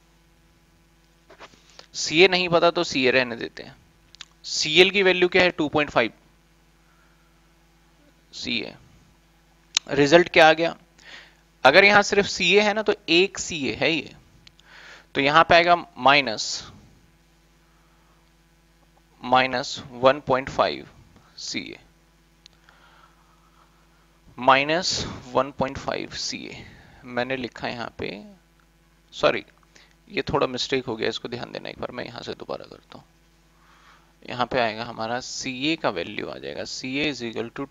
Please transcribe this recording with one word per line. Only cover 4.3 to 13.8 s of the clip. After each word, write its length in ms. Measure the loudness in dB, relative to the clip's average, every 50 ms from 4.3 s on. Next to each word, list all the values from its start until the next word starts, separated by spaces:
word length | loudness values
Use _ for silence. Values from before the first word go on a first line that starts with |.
| _ _ -14
सीएल 460 | -8 -6 -4 -4 2 4 6 6 6
की 120 | 4 4 4
value 260 | 4 4 4 2 2
क्या 140 | 4 4 2
है, 80 | 2
टू 180 | 2 0 -4 -2
पॉइंट 220 | 0 -2 -2 0
फ़ाइव 220 | 0 0 0 0 -2 _ _ _ _ _ _ _ _ _ _ _ _ _ _ _ _ _ _ _ _ _ _ _ _ _ _ _ _ _ _ _ _ _ _ _ _ _ _ _ _ _ _ _ -16
सीए। 420 | -12 -8 -6 -4 -4 -6 -8 -12 -16 -20 -20 _ _ _ _ _ _ _ _ _ _ _ _ _ _ _ _ -6 -6 -6 -2
Result 400 | 0 2 4 6 6 6 6 4
क्या 200 | 6 6 8 8
आ 40 | 6
गया, 240 | 4 2 -4 -4 -8 _ _ _ _ -20 -20 -20 -20 -20 -20 _ _ _ _ _ _ 4
अगर 200 | 6 8 8 6
यहां 180 | 6 6 4 4
सिर्फ 240 | 2 2 0 0
सीए 340 | 0 -2 -2 0 2 4 4
है 140 | 4 2 0
ना, 80 | -2 -2
तो 120 | -2 -4 -4 _ 0
एक 300 | 2 2 2 2 -2 -6
सीए 360 | -10 -8 -8 -6 -4 -6 -4
है 180 | -2